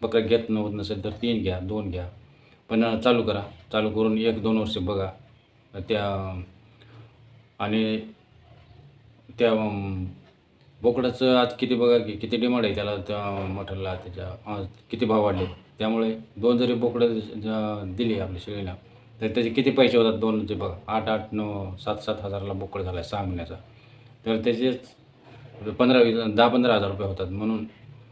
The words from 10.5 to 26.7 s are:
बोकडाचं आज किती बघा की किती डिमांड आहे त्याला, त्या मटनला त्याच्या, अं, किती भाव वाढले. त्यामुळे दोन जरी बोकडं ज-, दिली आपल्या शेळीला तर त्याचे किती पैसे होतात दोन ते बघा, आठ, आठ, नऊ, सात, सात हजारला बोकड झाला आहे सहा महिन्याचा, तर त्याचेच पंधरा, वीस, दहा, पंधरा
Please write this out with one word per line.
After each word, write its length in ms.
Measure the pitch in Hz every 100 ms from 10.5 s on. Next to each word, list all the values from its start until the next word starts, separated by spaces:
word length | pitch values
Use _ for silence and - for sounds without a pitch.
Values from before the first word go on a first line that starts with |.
| _ _ _
बोकडाचं 560 | 117 120 123 120 131 127
आज 160 | 120
किती 220 | - 123 120
बघा 220 | 120 120
की 140 | 104
किती 260 | 101 110 117
डिमांड 280 | 123 123 107
आहे 100 | 98
त्याला, 220 | 101 101
त्या 480 | 90 104 101 98 95
मटनला 460 | 95 95 95 95 90
त्याच्या, 320 | 92 90 92
अं, 380 | 92 107 104 95 - -
किती 140 | 110 113
भाव 180 | 107
वाढले. 220 | 104 92 92 - - -
त्यामुळे 380 | 107 113 113 110 - 101
दोन 220 | 117 120
जरी 160 | 123
बोकडं 460 | 117 117 120 120 110
ज-, 760 | 101 107 107 110 107 104 95 92
दिली 220 | 117 101
आपल्या 220 | 92 87 -
शेळीला 300 | 104 95 92 - - - -
तर 60 | 110
त्याचे 220 | 120 117
किती 220 | 123 131
पैसे 260 | 135 120 120
होतात 220 | 110 101
दोन 300 | 110 107 98
ते 40 |
बघा, 220 | 104 98 87 -
आठ, 220 | 110 110
आठ, 120 | 107 -
नऊ, 440 | 107 104 101 95 92
सात, 200 | 110 104
सात 200 | - 101
हजारला 300 | 98 98 101
बोकड 280 | 95 95 98
झाला 180 | 90 87
आहे 100 | -
सहा 140 | 104
महिन्याचा, 320 | 95 87 82 - - - - - - - 113
तर 120 | 110
त्याचेच 420 | 117 113 127 123 - - - _ - - - - 104 92
पंधरा, 220 | 127 127
वीस, 340 | 117 113 110 104
दहा, 120 | 120
पंधरा 280 | 123 123